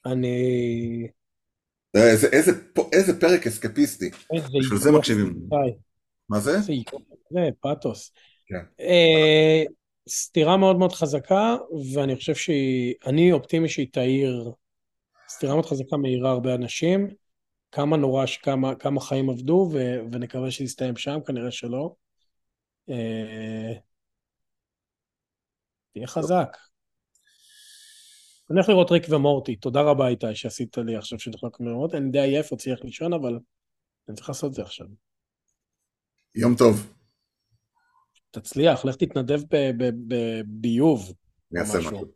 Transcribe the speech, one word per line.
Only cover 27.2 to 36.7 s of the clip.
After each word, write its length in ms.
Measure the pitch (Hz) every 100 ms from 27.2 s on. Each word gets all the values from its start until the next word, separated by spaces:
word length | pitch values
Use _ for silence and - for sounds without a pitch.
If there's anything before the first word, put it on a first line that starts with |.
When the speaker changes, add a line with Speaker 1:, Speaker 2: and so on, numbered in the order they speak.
| _ _ _ - - - - - - _ _ _ _
Speaker 1:
אני 80 | 175
הולך 120 | 190
לראות 220 | 185 175
ריק 120 | 170 165
ומורטי, 460 | 151 143 139 131
תודה 260 | 107 131 131
רבה 260 | 147 139 127
איתי 280 | 120 113
שעשית 420 | 107 113 - 117 -
לי 180 | 113
עכשיו 240 | 110 104 117
שנחלוק 400 | - 107 120 -
מאוד, 360 | 120 117 165
אני 160 | 170 135
די 80 | 135
עייף, 340 | 139 139 151
רציתי 160 | 120 135
ללכת 140 | 123
לישון, 300 | 120 - 165
אבל 260 | 170 131 120 _ _ _ _ _ _ -
אני 80 |
צריך 140 | 107 -
לעשות 200 | 131 143
את 60 |
זה 60 | 127
עכשיו. 260 | - - 98 104 _ _ _ _ _ _ _ _ _ _ _ _ _
Speaker 2:
יום 200 | 110 120
טוב. 380 | 120 120